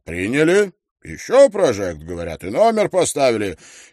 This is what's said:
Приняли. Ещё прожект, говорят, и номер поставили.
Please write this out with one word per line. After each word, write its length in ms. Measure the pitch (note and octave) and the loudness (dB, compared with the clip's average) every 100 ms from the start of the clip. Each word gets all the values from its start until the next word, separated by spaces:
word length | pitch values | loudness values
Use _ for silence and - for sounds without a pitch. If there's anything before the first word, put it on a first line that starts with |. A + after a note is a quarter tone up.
Приняли. 720 | - F2 G2 C#3 D#3+ G3 G3+ - _ _ | -12 -6 -4 0 2 2 0 -6 _ _
Ещё 460 | - D#3 - B3 C#4 | -18 -14 0 6 6
прожект, 520 | G3+ E3 G2+ F#2+ D2+ | 4 0 0 -4 -8
говорят, 420 | D#2+ F2 E2+ D#2 | -10 -8 -8 -10
и 80 | F2 | -6
номер 380 | B2+ A3+ G#3+ F3+ | 0 2 2 0
поставили. 680 | F3+ D3 D3 C3+ A2 G2+ D#2+ - - - | 0 -2 0 0 2 -4 -8 -16 -20 -20